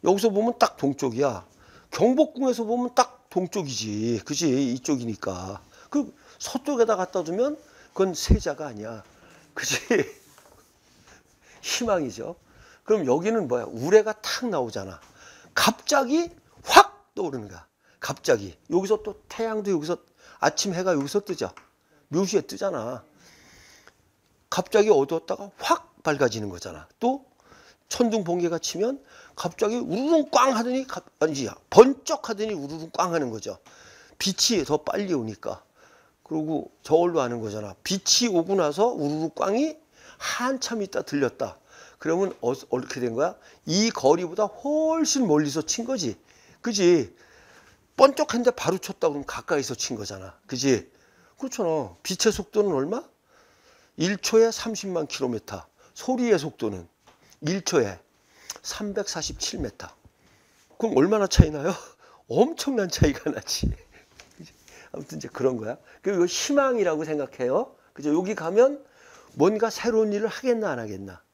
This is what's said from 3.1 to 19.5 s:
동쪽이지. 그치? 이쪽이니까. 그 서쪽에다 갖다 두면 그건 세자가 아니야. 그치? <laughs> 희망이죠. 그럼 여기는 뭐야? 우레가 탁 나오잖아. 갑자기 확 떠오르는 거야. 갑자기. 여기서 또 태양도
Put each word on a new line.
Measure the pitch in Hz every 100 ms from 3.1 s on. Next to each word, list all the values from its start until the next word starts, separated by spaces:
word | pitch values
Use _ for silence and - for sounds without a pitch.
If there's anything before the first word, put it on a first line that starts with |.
| - _
동쪽이지. | 180 180 208 147 110 110 104 113 113
그치? | - 143 165 131 135
이쪽이니까. | 131 - 139 117 104 - 92 92 101 - - -
그 | 294 240 - - -
서쪽에다 | - 254 - 269 220 202
갖다 | 180 190
두면 | 160 180 269 311 - - -
그건 | - 190
세자가 | 165 - 214 170 143 151
아니야. | 107 107 113 - _ - - _
그치? | - - -
<laughs> | - 214 - - _ - - - _ _ _ _ _ - _ _ _ -
희망이죠. | - - 233 190 135 113 - 175 _ - - -
그럼 | - 214 135
여기는 | 139 190 226 151
뭐야? | 123 104
우레가 | 113 139 208 214 214
탁 | - - 247
나오잖아. | 175 120 107 98 90 - _ - - -
갑자기 | - - - - 285 247 311 339 - _ _
확 | - - - - _
떠오르는 | - 180 135 104
거야. | 90 - _ _ _
갑자기. | - 139 - 120 98 - _
여기서 | 170 190 214
또 | 214 196 _
태양도 | - 226